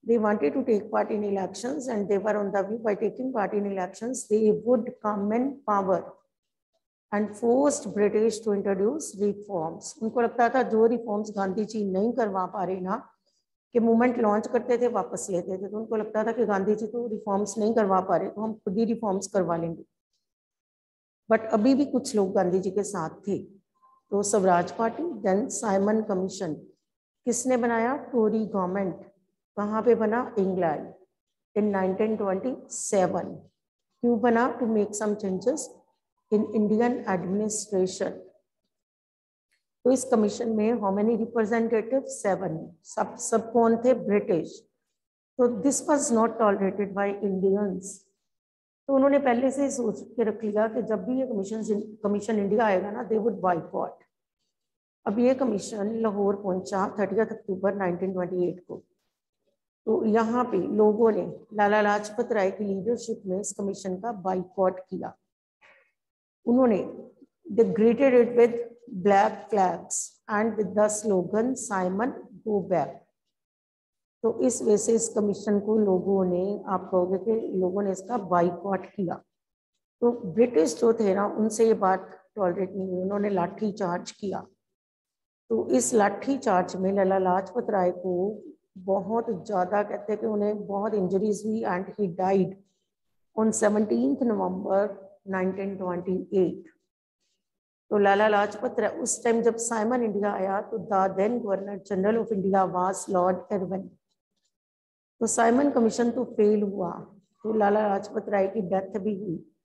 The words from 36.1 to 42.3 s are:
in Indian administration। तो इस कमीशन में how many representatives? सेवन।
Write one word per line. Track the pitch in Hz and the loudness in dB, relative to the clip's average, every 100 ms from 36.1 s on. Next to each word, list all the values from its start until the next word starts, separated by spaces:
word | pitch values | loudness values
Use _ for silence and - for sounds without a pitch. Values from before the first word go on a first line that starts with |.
| _ _ | _ _
in | 214 | 0
Indian | - 226 208 214 240 247 | 0 0 2 2 2 0
administration। | 220 185 185 202 214 - - 196 185 - 185 - - _ _ _ _ _ _ _ _ _ _ _ _ _ _ _ | -2 -4 -2 -2 -2 -4 -2 0 0 -2 -6 -6 -20 _ _ _ _ _ _ _ _ _ _ _ _ _ _ _
तो | 247 | 2
इस | 262 | 2
कमीशन | - 226 208 - 233 | 2 2 2 0 -2
में | 220 214 | 0 0
how | 233 202 | 0 0
many | 196 220 226 | 0 0 0
representatives? | 226 233 208 233 226 226 226 269 269 | -2 -2 0 0 0 0 0 -2 -4
सेवन। | - 208 | -4 -2